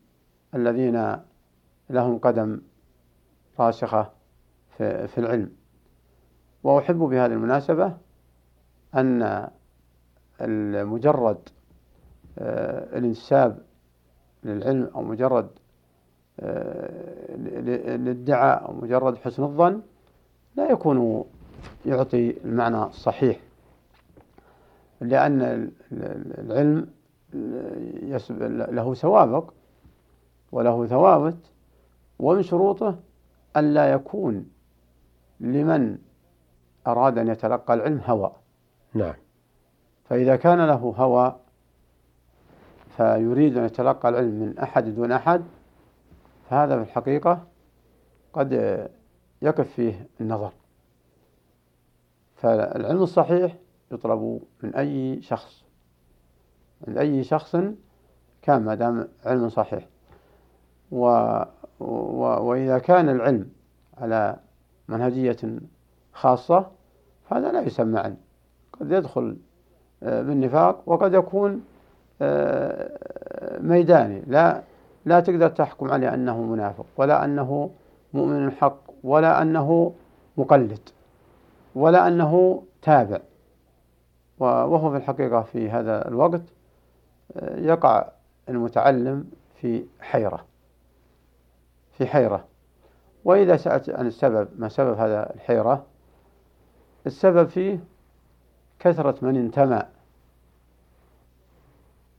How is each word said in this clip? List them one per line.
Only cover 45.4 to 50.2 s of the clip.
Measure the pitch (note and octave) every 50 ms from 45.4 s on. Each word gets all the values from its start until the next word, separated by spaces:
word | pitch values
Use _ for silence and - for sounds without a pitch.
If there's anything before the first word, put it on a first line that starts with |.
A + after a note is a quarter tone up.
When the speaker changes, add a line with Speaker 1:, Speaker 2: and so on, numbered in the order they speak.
| F3 - - _ _ _ _ _ _ _ _ _ _ _ - _ _ _ _ _ _ -
Speaker 1:
فهذا | B2+ C#3 D3 C#3+ C3+
في | A#2+ A2 G#2
الحقيقة | - A#2+ A2+ C3 C#3 D3+ D3 F3 F3 E3+ - _ _ _ _ _ _ _ _ _ _ _ _ _ _ _ _ _ -
قد | D#3 C#3 C3+ C3 A#2+ A2 G#2 G2 - G#2 - - _ _ _ _ _ _ _ _ - -
يقف | D3+ D3+ D#3 C3 - -
فيه | - A#2+ A2+ G#2 F#2 - - _ -